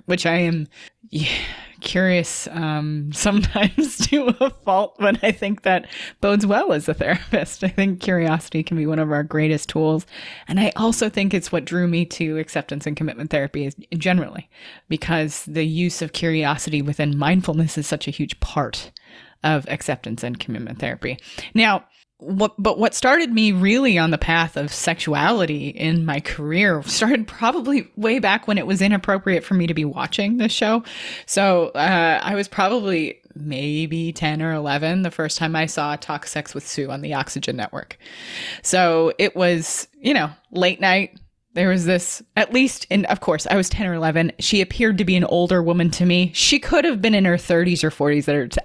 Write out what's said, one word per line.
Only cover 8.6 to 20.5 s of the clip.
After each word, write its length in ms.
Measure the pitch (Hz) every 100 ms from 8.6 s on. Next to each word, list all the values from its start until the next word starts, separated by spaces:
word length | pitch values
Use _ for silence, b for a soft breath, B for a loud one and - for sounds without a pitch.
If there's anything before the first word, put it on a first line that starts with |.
can 140 | 156 165
be 100 | 151
one 140 | 160
of 100 | 151
our 140 | 147
greatest 440 | 151 151 156 156 -
tools. 380 | 156 156 160 - B B B -
And 140 | 190
I 120 | 214 -
also 320 | 226 233 214
think 260 | 214 196
it's 160 | 190 -
what 140 | 170
drew 240 | - 175 175
me 160 | 170 170
to 320 | - 160 156
acceptance 480 | 156 151 - 147 156
and 100 | 147
commitment 340 | 156 - 151
therapy 360 | 151 139 147 139
is, 80 | - -
generally, 540 | 170 180 180 147 - - B B B -
because 560 | 156 - 165 156 - -
the 200 | 151 156
use 360 | 160 175 -
of 100 | 160
curiosity 720 | - 170 160 147 147 - 151
within 360 | 143 147 147 143
mindfulness 580 | 147 185 180 165 160 -
is 100 | 147
such 200 | 151 -
a 60 |
huge 260 | - 147 -
part 540 | - 151 123 - - B B B B B
of 260 | 156 151 135
acceptance 540 | 143 - 127 113 117
and 160 | 123 120
commitment 400 | -